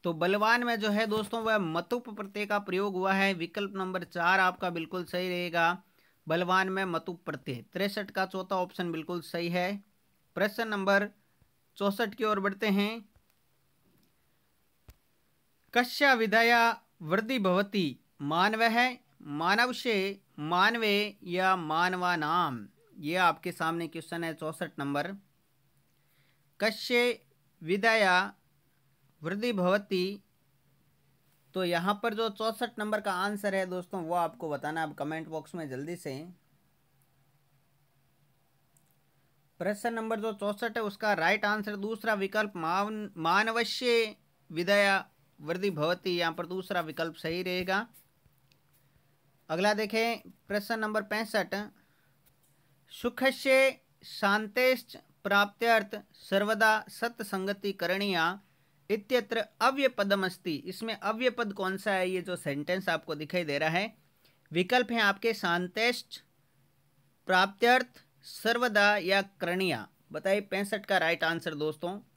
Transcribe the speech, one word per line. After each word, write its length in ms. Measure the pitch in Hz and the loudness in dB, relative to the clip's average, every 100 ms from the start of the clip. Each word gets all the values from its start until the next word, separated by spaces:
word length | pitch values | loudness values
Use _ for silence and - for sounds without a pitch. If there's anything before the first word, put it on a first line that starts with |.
तो 80 | 175 | -4
बलवान 520 | 165 175 208 214 240 | 0 0 2 4 2
में 160 | 240 226 | 2 0
जो 100 | 208 | 0
है 160 | 208 220 | 0 0
दोस्तों 360 | 214 208 233 | 0 -2 -4
वह 160 | 220 214 | 2 2
मतुप 520 | 170 165 175 240 240 | 2 -2 -2 -4 -4
प्रत्यय 360 | 208 196 202 208 | -12 -10 -6 -2
का 120 | 208 | -2
प्रयोग 360 | 202 185 202 | 0 -2 -2
हुआ 180 | 185 190 | 0 2
है। 220 | 190 196 | 4 2
विकल्प 400 | 185 170 - 196 | 0 -4 -6 -6
नंबर 300 | 196 185 185 | -4 -4 -4
चार 360 | 175 175 170 190 | -6 0 4 4
आपका 300 | 185 185 185 | 4 2 -4
बिल्कुल 340 | 170 160 185 | -4 -6 -6
सही 240 | 170 180 180 | -4 -4 -2
रहेगा, 540 | 180 175 170 165 185 _ _ _ _ - | -4 -2 2 2 0 _ _ _ _ -2
बलवान 420 | 165 180 185 190 | -2 2 2 2
में 160 | 190 | 0
मतुप 400 | 190 165 - 170 | -2 -4 -6 -10
प्रत्यय। 400 | - 151 - 123 - | -10 -10 -8 -10 -8
तिरसठ 380 | 180 196 196 196 | -4 -2 -2 -6
का 160 | - 190 | -4 -4
चौथा 300 | 190 180 190 | -4 -4 -2
ऑप्शन 360 | 180 - 175 | -4 -4 -4
बिल्कुल 300 | 165 160 175 | -4 -6 -8
सही 260 | - 170 170 | -6 -6 -2
है। 360 | 180 180 202 _ _ _ _ _ - | 0 -2 -4 _ _ _ _ _ -2
प्रश्न 320 | 208 208 226 | -2 -2 -4
नंबर 400 | 208 196 196 208 _ _ _ _ _ _ - | 0 4 2 2 _ _ _ _ _ _ -2
चौसठ 380 | 202 196 226 | -2 0 -4
की 100 | 214 | 0
ओर 160 | 214 202 | 0 2
बढ़ते 280 | 196 196 214 | 0 0 2
हैं। 400 | 196 202 226 208 _ _ _ _ _ _ _ _ _ _ _ _ _ _ _ _ _ - _ _ _ _ _ _ _ _ | 2 2 -2 -14 _ _ _ _ _ _ _ _ _ _ _ _ _ _ _ _ _ -20 _ _ _ _ _ _ _ _
कस्या 400 | 240 247 - 285 | 0 0 2 4
विधया 680 | 247 220 220 233 233 233 220 _ _ | 4 4 4 6 6 4 2 _ _
वृद्धि 360 | 156 190 220 262 | -2 0 0 0
भवति, 580 | 190 180 202 202 160 - _ _ | 2 2 2 0 0 -4 _ _
मानव 400 | 143 160 196 220 | -2 2 2 4
है, 380 | 226 233 247 247 _ _ | 2 4 2 -2 _ _
मानव 500 | 151 147 170 208 254 | -10 -2 2 4 2
से, 480 | 247 247 208 196 196 _ - | 0 -2 0 -2 -6 _ -10
मानवे 800 | 151 175 202 233 214 202 208 202 | -2 4 4 4 2 2 0 -6
या 320 | 180 175 190 185 | -4 0 2 2
मानवा 600 | 156 160 180 180 180 175 | 0 2 2 0 0 0
नाम। 500 | 151 175 165 120 101 _ _ - | 0 2 0 -2 -12 _ _ -10
ये 180 | 151 180 | -4 2
आपके 360 | 175 156 180 | 2 2 -8
सामने 360 | 170 165 170 165 | -4 -4 -2 -6
क्वेश्चन 360 | 165 - 170 | -10 -10 -6
है 100 | 165 | -6
चौसठ 360 | 151 156 131 170 - | -6 -8 -8 -10 -6
नंबर। 380 | 139 143 170 196 _ _ _ _ _ _ _ _ _ _ _ _ _ _ | -4 -2 -4 -10 _ _ _ _ _ _ _ _ _ _ _ _ _ _
कस्य 640 | 214 214 - 240 247 - _ _ _ _ | -2 -2 0 2 2 0 _ _ _ _
विधया 720 | 160 196 226 220 196 180 202 - _ _ _ _ _ _ _ _ | -4 0 2 4 4 4 2 -8 _ _ _ _ _ _ _ _
वृद्धि 300 | 151 202 240 | -6 -2 -2
भवति, 720 | 208 180 202 196 185 185 202 _ _ _ _ _ _ _ _ _ _ _ _ _ | 0 2 0 0 -2 -2 -6 _ _ _ _ _ _ _ _ _ _ _ _ _
तो 100 | 185 | -4
यहाँ 360 | 180 170 185 208 | 0 0 0 0
पर 120 | 233 | -2
जो 140 | 214 226 | 0 -4
चौसठ 500 | 208 220 220 240 226 | -2 -4 -2 -6 -4
नंबर 220 | 214 214 | -2 -2
का 140 | 208 | -2
आंसर 400 | 180 202 208 202 | -2 -2 -2 -2
है 120 | 190 185 | -2 -2
दोस्तों 360 | 180 175 190 | -6 -6 -8
वो 120 | 160 | -2
आपको 340 | 175 165 - 165 | 0 -2 -4 -6
बताना 320 | 143 147 160 | -4 -4 -4
है 60 | 156 | -6
अब 80 | |
कमेंट 340 | 123 147 160 160 | -4 -6 -6 -8
बॉक्स 260 | 160 156 | -10 -10
में 140 | 175 151 | -10 -8
जल्दी 280 | 127 151 175 | -8 -8 -8
से। 320 | 151 135 170 180 _ _ _ _ _ _ _ _ _ _ _ _ _ _ _ _ _ _ _ _ _ _ _ _ _ _ _ _ _ _ _ _ | -8 -10 -12 -18 _ _ _ _ _ _ _ _ _ _ _ _ _ _ _ _ _ _ _ _ _ _ _ _ _ _ _ _ _ _ _ _
प्रश्न 340 | 180 208 240 | -4 -2 -4
नंबर 260 | 226 220 220 | -4 -4 -2
जो 120 | 220 | -4
चौसठ 440 | 208 202 202 233 233 | -4 -4 -4 -4 -4
है 60 | |
उसका 320 | 214 202 214 | -6 -2 0
राइट 300 | 190 165 208 | 2 2 2
आंसर 320 | 208 214 208 208 | 0 -2 -4 -6
दूसरा 380 | 208 220 226 | -6 -4 -2
विकल्प 380 | 208 190 214 208 180 | 0 0 -2 -2 -4
मान-, 540 | 160 185 208 214 208 175 | -2 0 -2 -6 -10 -4
मानवस्य 1000 | 165 190 220 226 226 - 247 233 220 - _ _ _ | 2 4 2 0 -2 -2 2 2 2 -6 _ _ _
विधया 600 | 160 175 202 202 196 - _ _ _ | -4 2 4 4 2 -2 _ _ _
वृद्धि 320 | 147 175 202 | -6 -2 -2
भवति, 400 | 151 151 180 190 | 0 0 0 -2
यहाँ 220 | 175 165 | 0 -2
पर 140 | 160 170 | -2 -6
दूसरा 360 | 185 185 180 | -6 -4 -4
विकल्प 320 | 160 151 165 | -2 -4 -6
सही 280 | 156 160 175 | -4 -6 -4
रहेगा। 460 | 185 180 180 190 233 - _ _ _ _ _ _ _ _ _ _ _ _ _ _ _ | -2 -2 0 -2 -4 -14 _ _ _ _ _ _ _ _ _ _ _ _ _ _ _
अगला 240 | 165 208 | 0 2
देखें 580 | 208 214 220 226 226 - - _ | 2 0 0 0 -2 -10 -20 _
प्रश्न 300 | 208 202 226 | -6 -4 -4
नंबर 260 | 214 214 | -2 -2
पैंसठ, 640 | 202 214 214 214 185 196 208 _ _ _ _ _ _ _ _ _ _ _ _ | -2 -6 -2 -2 -2 -6 -8 _ _ _ _ _ _ _ _ _ _ _ _
सुखस्य 880 | - 240 240 269 262 269 262 262 254 _ _ | -6 -6 0 0 2 4 6 6 2 _ _
शांतेश्च 920 | - - 202 208 214 247 254 254 - - _ _ | -18 -2 2 2 0 2 2 2 -4 -20 _ _
प्राप्त्यर्थ 760 | 196 202 202 _ 233 226 208 208 - _ | 0 2 2 _ 4 4 2 -12 -14 _
सर्वदा 600 | - 196 208 214 220 214 - | -2 0 2 4 4 4 -2
सत्संगति 840 | - 233 240 208 190 190 196 202 | -6 -6 -6 -6 -4 -2 -2 -4
करणीया 680 | 190 170 190 202 175 165 196 _ _ _ _ - | -2 -2 0 0 2 0 -2 _ _ _ _ -4
इत्यत्र 540 | 208 - 254 240 226 - _ | -4 0 0 0 -4 -4 _
अव्यय 280 | 240 269 269 | 2 4 0
पदम 380 | 247 196 196 185 | 2 2 2 0
अस्ति। 360 | 180 185 147 - | -4 -6 -6 -6
इसमें 280 | 185 226 | -8 -8
अव्यय 360 | 220 196 220 254 | -4 -4 0 0
पद 220 | 233 214 | 0 -4
कौन 240 | 196 185 190 | -2 -4 -2
सा 160 | 208 | 0
है? 180 | 190 185 | 0 0
ये 120 | 185 | -2
जो 140 | 175 180 | -4 -6
सेंटेंस 520 | 160 139 147 185 185 | -4 -4 -2 -2 -2
आपको 260 | 160 - | -4 -4
दिखाई 300 | 147 151 185 | -8 -4 -4
दे 140 | 160 143 | -2 0
रहा 100 | 156 | 0
है, 280 | 170 220 - _ _ _ _ _ | 0 -2 -8 _ _ _ _ _
विकल्प 380 | 160 180 247 233 | -2 2 2 2
है 100 | 233 | 2
आपके 340 | 208 202 226 | 2 2 -2
शांतेश्च 920 | 214 180 175 180 214 233 240 - - _ _ _ _ _ _ _ _ _ _ - | -2 0 0 -2 0 0 0 -8 -20 _ _ _ _ _ _ _ _ _ _ 0
प्राप्त्यर्थ 760 | 185 196 196 233 254 247 - _ _ | 2 2 2 4 4 2 -12 _ _
सर्वदा 720 | - - 220 233 247 208 202 208 | -20 -4 -2 2 2 4 4 4
या 260 | 175 196 | 2 2
करणीया। 680 | 196 _ 170 180 190 123 104 _ _ | 0 _ -4 0 0 -2 -6 _ _
बताइए 300 | 156 190 202 | -6 0 0
पैंसठ 440 | 202 190 202 214 202 | 0 -4 -2 -4 0
का 120 | 190 | 2
राइट 260 | 165 170 | 2 2
आंसर 300 | 165 165 165 | 0 -2 -6
दोस्तों। 460 | 147 156 156 175 202 - | -4 -4 -4 -8 -8 -14